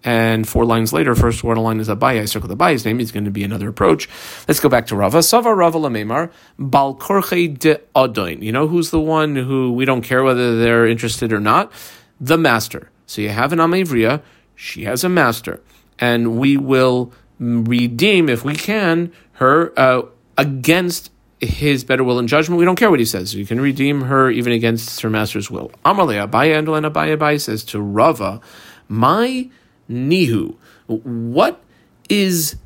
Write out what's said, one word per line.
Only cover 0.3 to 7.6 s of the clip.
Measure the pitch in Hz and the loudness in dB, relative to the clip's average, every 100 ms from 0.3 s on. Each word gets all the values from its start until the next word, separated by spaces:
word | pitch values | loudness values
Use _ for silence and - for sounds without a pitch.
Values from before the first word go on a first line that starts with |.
| 113 110 | 0 -2
four | 120 117 | 0 2
lines | 117 110 | 2 0
later, | 151 143 | 0 0
first | 117 120 113 | 2 2 0
one | 117 113 | -2 0
line | 113 110 | 0 -2
is | 110 | -4
Abaye, | 104 123 120 | 0 0 0
I | 104 | -2
circled | 107 95 104 | -6 -6 0
Abaye's | 175 139 | 0 2
name. | 107 117 | 0 -2
It's | 113 | -4
gonna | 104 104 | -4 -4
be | 101 | -4
another | 98 104 101 | -4 -4 -6
approach. | - 98 80 - - - - - | 0 2 2 -2 -16 -18 -16 -4
Let's | 151 | 0
go | 147 | 2
back | 120 113 | 2 0
to | |
Rava. | 101 101 147 | -2 2 2
Sava | 165 226 233 | 4 2 2
Rava | 208 170 165 | 2 2 2
Lamemar, | 151 113 104 127 170 - _ - | -2 -4 -4 -4 -4 -10 _ -10
Bal | 139 139 139 135 | 0 2 2 -2
Korchei | - 196 185 180 175 | -2 0 0 0 -2
de | 139 | 0